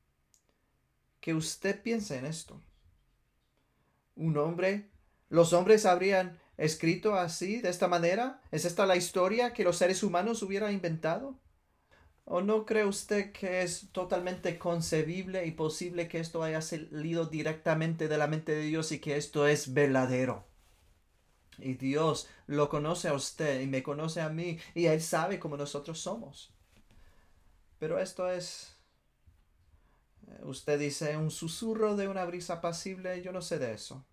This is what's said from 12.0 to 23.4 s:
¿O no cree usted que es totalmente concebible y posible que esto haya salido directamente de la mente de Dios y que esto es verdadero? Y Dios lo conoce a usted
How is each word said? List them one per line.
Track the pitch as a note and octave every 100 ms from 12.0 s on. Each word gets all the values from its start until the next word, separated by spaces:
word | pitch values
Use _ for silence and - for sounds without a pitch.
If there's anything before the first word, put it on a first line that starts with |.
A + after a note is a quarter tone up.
| - _
¿O | - F3
no | G3 A3 G#3+
cree | A3
usted | G3+ G3 - G#3 G3
que | - F#3+ F#3
es | F3 E3 -
totalmente | - F3+ F#3 F3+ F#3 - E3
concebible | F3+ E3+ E3 D#3+ D3+ F3+ F#3 F#3+ E3+
y |
posible | D#3+ D#3 D#3 F3 F3 E3+
que | E3
esto | E3 E3
haya | D#3+ D#3
salido | D#3+ E3 D#3 D3+ D#3 E3+ D#3+
directamente | D#3 D#3 D#3 F3 D#3 D#3+ E3 D#3
de | D3+
la | D3
mente | D#3 D#3+
de | D3+
Dios | D3+ D#3+ D#3
y | D3+
que | D3+ C#3+
esto | D3+ D3+ D3
es | D3 C3+
verdadero? | C3 C#3+ C3 B2+ B2+ B2+ G2 - _ _ _ _ _ _ _ _ _ _ -
Y | C3+
Dios | B2+ C3+ C#3+ D#3+ C#3+ - - -
lo | C#3+ D3
conoce | D3+ D3+ F3 F3
a |
usted | C#3 - -